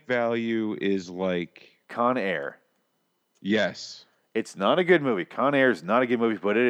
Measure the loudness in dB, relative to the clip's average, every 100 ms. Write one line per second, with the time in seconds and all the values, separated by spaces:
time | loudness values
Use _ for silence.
0 | -2 -2 0 -2 -2 -2 -2 -2 -2 -2
1 | -4 -4 -2 -2 -4 -12 -20 _ -10 -2
2 | 0 0 -2 -4 -6 -12 _ _ _ _
3 | _ _ _ _ -2 0 0 -4 -14 -18
4 | -20 _ _ -6 -6 -2 0 2 4 4
5 | 4 -2 -4 -2 0 4 4 2 0 0
6 | 2 2 0 0 0 2